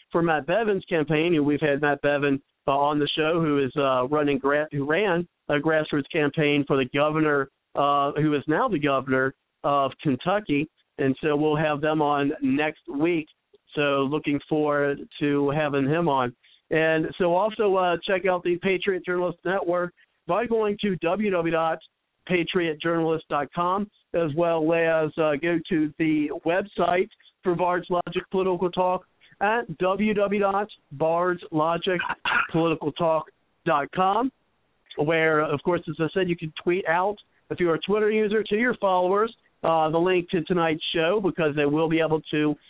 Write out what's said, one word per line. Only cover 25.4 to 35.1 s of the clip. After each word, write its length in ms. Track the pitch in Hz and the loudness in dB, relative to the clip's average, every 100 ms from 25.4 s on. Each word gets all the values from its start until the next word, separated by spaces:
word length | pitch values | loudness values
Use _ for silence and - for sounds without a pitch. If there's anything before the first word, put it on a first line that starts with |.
| 170 165 - | 0 -2 0
to 240 | 160 151 - | 0 0 0
the 320 | 160 156 147 147 160 | 0 0 0 -4 -2
website 640 | 180 202 - 175 180 220 _ _ _ | -2 -2 -2 0 0 -2 _ _ _
for 100 | 190 | -2
Bard's 340 | 170 175 180 170 | 0 0 0 0
Logic 320 | 175 170 180 - | -2 -2 -6 -4
Political 400 | 190 190 180 180 | -2 0 0 -2
Talk 340 | 185 180 185 - _ _ - | 0 0 -2 -8 _ _ -4
at 360 | 202 233 - 160 | 0 0 -4 -2
w 360 | 185 196 214 | 0 0 0
w 260 | 208 202 208 | 2 0 0
w 0 | |
dot 280 | 196 196 208 - - | 0 0 -4 -10 -14
bards 500 | 139 160 170 180 175 - | -4 0 2 0 -2 -4
logic 480 | 156 160 170 190 175 - - - - - | 0 0 0 -2 -2 -2 -6 -2 -2 0
political 400 | 160 165 156 156 | 0 0 0 -4
talk 360 | - 170 160 - _ _ _ 170 | -2 0 0 -4 _ _ _ 0
dot 260 | 151 139 | 0 0
com, 400 | - 190 208 262 - _ _ _ _ - - | 0 2 2 -2 -6 _ _ _ _ -12 -4
where, 440 | 151 | 0